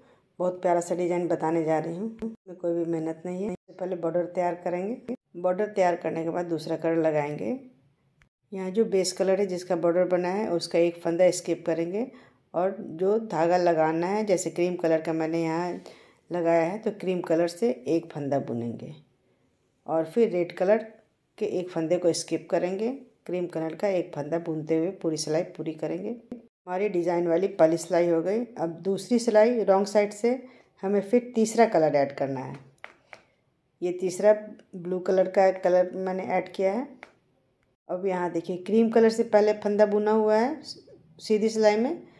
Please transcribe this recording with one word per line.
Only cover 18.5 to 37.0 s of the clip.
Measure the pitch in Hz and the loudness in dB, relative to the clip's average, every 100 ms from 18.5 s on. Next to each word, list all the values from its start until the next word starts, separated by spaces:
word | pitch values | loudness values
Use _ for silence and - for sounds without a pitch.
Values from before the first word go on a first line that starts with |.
| 120 117 113 117 151 _ _ _ _ _ _ _ _ - | -4 -6 -8 -12 -16 _ _ _ _ _ _ _ _ -4
और | 160 160 | -4 -2
फिर | 240 220 | 0 2
रेड | 175 170 | 2 -4
कलर | - 185 220 220 - _ _ _ - | -2 2 2 0 -16 _ _ _ -8
के | 214 | -4
एक | 185 180 | -4 -4
फंदे | 165 160 175 | -4 -2 2
को | 175 | 2
स्किप | - - 160 - | 0 -4 -6 -2
करेंगे, | 175 175 196 226 269 - _ - | -2 -2 -2 -4 -6 -12 _ -8
क्रीम | 175 175 | -6 -4
कलर | 165 160 | -4 -6
का | 160 208 | -4 -2
एक | 185 175 | 0 -2
फंदा | 147 147 170 | -6 -4 -4
बुनते | 170 156 156 160 | -4 -6 0 0
हुए | 170 | 0
पूरी | 190 170 156 | -2 -4 -4
सिलाई | 151 156 180 | -2 -2 -2
पूरी | - 156 | -6 -10
करेंगे। | 156 156 165 208 240 - | -6 -6 -6 -8 -10 -12
हमारी | 247 - _ - 180 208 | -16 -16 _ -8 -4 -2
डिज़ाइन | 180 170 175 175 | 0 0 0 2
वाली | 165 196 | 2 0
पहली | 190 160 165 | 4 4 4
सिलाई | - 175 170 | 0 2 4
हो | 165 | 2
गई। | 170 220 240 - | 2 -2 -4 -6
अब | 170 160 | -6 -4
दूसरी | 175 190 - 240 | -4 -4 2 2
सिलाई | 233 214 220 247 | 4 6 6 4
रॉन्ग | 196 190 202 | 4 4 4
साइड | 208 208 | 2 0
से | - 233 254 - - _ _ | 0 -2 -2 -6 -20 _ _
हमें | 190 202 | -2 -2
फिर | 196 247 240 | 2 2 2
तीसरा | 226 220 233 220 | 0 0 4 4
कलर | 170 156 143 | 4 4 4
ऐड | 139 - | 0 0
करना | 139 135 | -4 -4
है। | 131 139 - _ - _ _ - _ _ _ _ _ _ | -8 -12 -18 _ -20 _ _ -20 _ _ _ _ _ _
ये | 180 | -6
तीसरा | 180 185 180 208 214 214 - _ 190 | -4 -4 2 4 4 0 -18 _ -12
ब्लू | 170 185 | -6 -4
कलर | 180 185 185 | 2 2 4
का | 202 190 185 | 6 4 4
कलर | 185 180 180 185 | 2 2 2 -2
मैंने | 190 190 185 | -4 -4 -2
ऐड | 185 180 | -2 -2
किया | - 190 | 0 0
है। | 208 277 - | 0 -6 -12